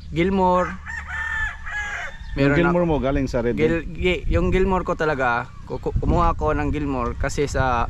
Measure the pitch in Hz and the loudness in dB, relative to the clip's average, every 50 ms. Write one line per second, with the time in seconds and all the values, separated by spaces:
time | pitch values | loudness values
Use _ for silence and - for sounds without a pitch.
0 | - - - 156 170 190 196 190 185 180 180 180 180 165 185 185 - - - - | -12 -4 -2 0 2 2 4 4 4 4 4 4 2 0 -4 -8 -10 -10 -10 -10
1 | - - - - - 453 453 466 - - - - - - - - - - - - | -8 -8 -6 -6 -4 -4 -4 -2 -4 -4 -6 -8 -8 -8 -6 -6 -6 -6 -8 -8
2 | - - - - - - - 139 139 139 143 160 170 175 175 180 175 170 156 135 | -8 -10 -10 -12 -10 -6 0 2 2 4 4 4 4 4 2 2 2 2 0 0
3 | 120 135 143 143 135 123 - 127 117 120 113 - 151 160 165 165 147 - 165 160 | 0 0 0 0 0 0 0 0 0 0 2 2 2 2 2 0 -4 -6 -4 -2
4 | 175 180 180 - - - 160 170 175 180 175 185 190 196 185 180 175 - 175 - | 0 0 0 0 0 0 2 2 2 2 2 2 4 2 2 0 0 -2 -2 0
5 | 160 156 151 131 131 123 120 120 120 - - - - - 127 127 - 160 147 - | 0 0 0 0 0 0 0 0 -2 -6 -10 -14 -10 -8 -8 -6 -4 -2 -2 0
6 | 147 143 165 175 170 165 160 - 156 151 147 147 147 147 143 151 151 139 139 127 | 2 2 2 4 4 2 2 2 0 0 2 2 0 0 0 -2 -2 -2 -2 -2
7 | 120 120 113 - - 139 - - 143 127 - 139 131 131 123 117 120 | -2 -2 -2 -2 -4 -2 0 -2 -2 0 0 0 2 2 2 0 0